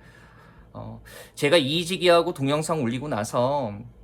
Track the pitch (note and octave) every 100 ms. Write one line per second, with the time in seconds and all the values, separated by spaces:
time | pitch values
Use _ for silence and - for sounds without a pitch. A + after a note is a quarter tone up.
0 | - - - - - - - G#2+ A2 A2+
1 | - - - - C#3+ E3+ C3+ E3 E3+ F#3
2 | F3 E3+ F3 F3 C3+ D3 D#3+ D#3+ A2+ B2
3 | D3 A2+ G#2+ C3 B2 C#3+ A#2+ G2+ A#2 -